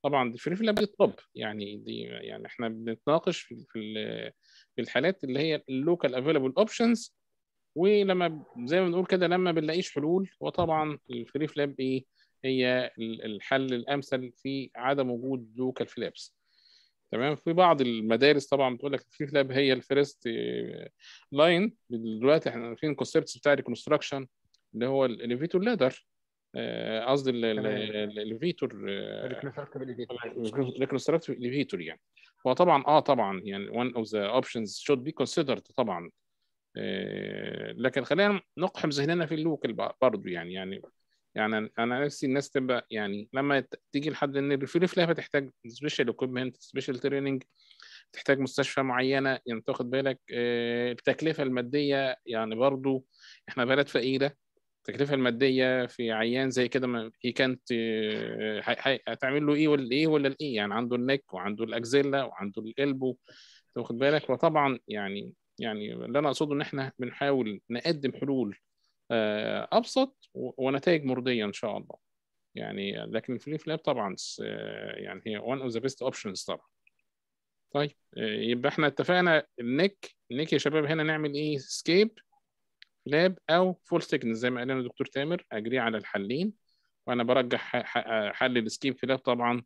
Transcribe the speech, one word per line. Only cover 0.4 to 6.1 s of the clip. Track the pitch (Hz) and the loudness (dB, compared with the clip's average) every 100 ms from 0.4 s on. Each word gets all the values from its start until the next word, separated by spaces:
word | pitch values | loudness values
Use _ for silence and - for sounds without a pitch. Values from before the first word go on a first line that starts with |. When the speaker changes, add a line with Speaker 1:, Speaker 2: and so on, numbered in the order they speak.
| 147 185 | -4 0
Speaker 1:
فلاب | 220 | 0
دي | 208 | 2
التوب، | 208 - 202 - - | -2 4 2 2 -18
يعني | 123 110 107 101 104 | -8 -8 -6 -8 -8
دي، | 107 117 | -8 -8
يعني | 117 117 113 110 110 | -8 -10 -10 -12 -12
احنا | - 117 | -6 -6
بنتناقش | 113 113 110 - 160 - 165 | -4 -8 -4 0 2 2 -4
في، | - 117 - | -10 -16 -12
في | 113 | -10
ال-، | 107 107 110 113 113 _ _ - _ - | -8 -6 -6 -6 -10 _ _ -20 _ -6
في | |
الحالات | 117 123 160 190 | -2 2 2 0
اللي | 135 131 | -4 0
هي | 160 147 - | 0 -2 -2
اللوكال | 131 151 175 143 | -2 2 2 2